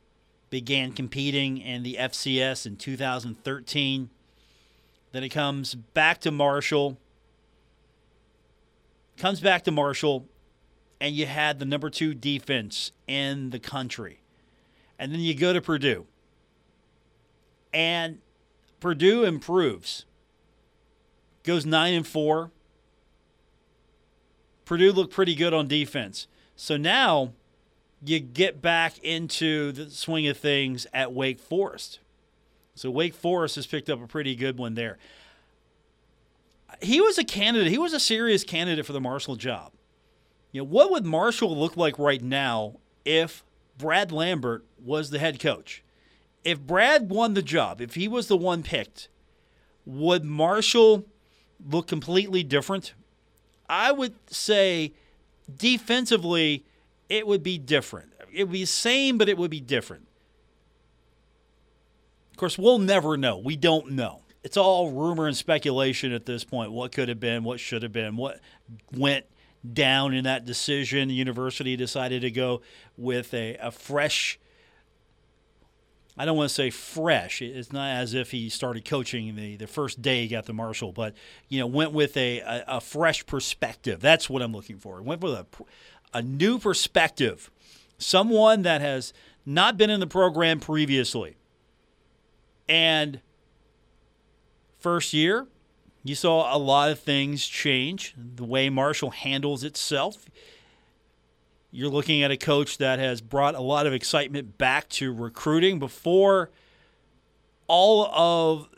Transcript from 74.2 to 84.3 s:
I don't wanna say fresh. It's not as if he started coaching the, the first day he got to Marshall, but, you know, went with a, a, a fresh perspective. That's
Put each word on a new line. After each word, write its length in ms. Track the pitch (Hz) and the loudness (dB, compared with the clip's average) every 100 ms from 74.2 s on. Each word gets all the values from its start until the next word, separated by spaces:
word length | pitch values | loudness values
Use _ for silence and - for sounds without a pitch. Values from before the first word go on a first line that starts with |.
| - - _ _ _ _ _ _ _ _ _ _ _ _ _ _ _ _ _ - | -4 -6 _ _ _ _ _ _ _ _ _ _ _ _ _ _ _ _ _ -4
I 80 | |
don't 140 | 151 156 | 0 2
wanna 100 | 143 | 2
say 220 | - 127 | 0 -2
fresh. 720 | - - 160 165 131 90 - | -2 -12 -2 2 2 2 -8
It's 280 | 123 131 120 | -8 -10 -10
not 200 | 139 139 | -6 -4
as 240 | 127 120 | -4 -2
if 160 | 127 120 | -4 -4
he 180 | 127 113 | -6 -6
started 380 | - 127 113 - | -6 -6 -6 -4
coaching 500 | 143 120 120 110 107 | -4 -4 -6 -8 -10
the, 200 | 104 104 | -12 -12
the 100 | 107 | -10
first 340 | - 135 120 | -6 -6 -4
day 220 | 135 127 | 0 0
he 60 | 113 | 0
got 180 | 113 110 | -6 -6
to 80 | |
Marshall, 380 | 110 113 107 104 | -8 -8 -6 -8
but, 200 | 95 107 - - - _ | -6 -8 -8 -20 -20 _
you 100 | 135 | -4
know, 60 | 123 | 0
went 260 | 139 156 | 0 0
with 240 | 151 139 143 | 2 0 2
a, 240 | 123 120 | -2 -2
a, 240 | 110 117 - | -6 -8 -6
a 140 | 113 | -8
fresh 460 | - 147 165 131 - | -6 0 0 0 -6
perspective. 720 | 135 - - 117 - 120 87 | -6 -6 -4 -6 -4 -6 0
That's 300 | 135 160 - | 4 4 2